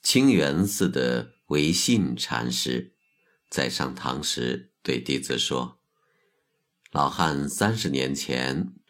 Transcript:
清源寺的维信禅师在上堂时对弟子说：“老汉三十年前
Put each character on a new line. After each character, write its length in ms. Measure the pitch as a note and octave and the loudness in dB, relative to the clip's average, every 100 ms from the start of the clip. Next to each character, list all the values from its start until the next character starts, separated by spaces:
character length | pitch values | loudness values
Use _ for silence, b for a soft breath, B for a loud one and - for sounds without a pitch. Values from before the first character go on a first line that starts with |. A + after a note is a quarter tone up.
| - | 4
清 240 | C3 C3+ | 4 6
源 340 | G#2+ D2 D2 | 6 4 2
寺 240 | G2+ - F#2 | 0 2 0
的 440 | C2+ B1+ B1 A#1 _ _ | 2 0 0 -4 _ _
维 260 | D2 D2+ | 2 2
信 420 | E2+ - A#2 E2 | 2 2 2 2
禅 380 | A#1+ - A#1 A#1+ | -2 -4 -2 -2
师 420 | B1 C2 B1 B1 _ _ _ _ _ _ | -2 -2 -4 -6 _ _ _ _ _ _
在 200 | - C2 | -2 -2
上 260 | B1 C2+ B1+ | -2 -6 -6
堂 260 | B1+ C2 | -6 -4
时 480 | - - A#1+ B1+ - _ | -4 -4 -4 -4 -10 _
对 200 | - B1+ | -4 -4
弟 180 | B1 C2+ | -2 -4
子 180 | C2 B1 | -4 -4
说 440 | - C2 B1 - _ _ _ _ _ _ _ _ _ _ _ | -2 -2 -6 -10 _ _ _ _ _ _ _ _ _ _ _
：“老 180 | - C#2+ | 0 0
汉 380 | C#2 E2 C#2+ C#2+ | 2 0 0 -4
三 260 | - G2+ | 0 0
十 140 | A2+ - | 0 -2
年 260 | C#2 C2 | -2 -2
前 580 | C#2 - B1 C2 C#2+ - - _ | -4 -4 -4 -2 -2 -4 -8 _